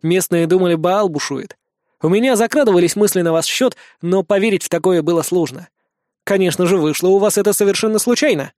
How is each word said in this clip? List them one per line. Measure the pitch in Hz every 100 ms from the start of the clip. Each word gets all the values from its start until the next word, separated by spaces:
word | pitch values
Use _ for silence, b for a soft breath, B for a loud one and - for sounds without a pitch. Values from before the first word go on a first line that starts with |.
Местные | 160 185 - 170 165
думали, | 185 180
Баал | 165 170 196 202
бушует. | 147 - 135 - - _ _ _ _
У | 156
меня | 196 254 226
закрадывались | 226 302 262 180 175 202
мысли | 208 185
на | 170
ваш | 160 -
счет, | - 262 - B B
но | 170 190
поверить | 180 202 214 196
в | -
такое | 170 185 175
было | 151 170
сложно. | 147 180 151 127 175 _ _ _ _ _
Конечно | - 202 185 165 175
же, | 190
вышло | 156 147 180
у | 196
вас | 202 208
это | 202
совершенно | 196 202 196 226 214
случайно. | 240 240 302 175 147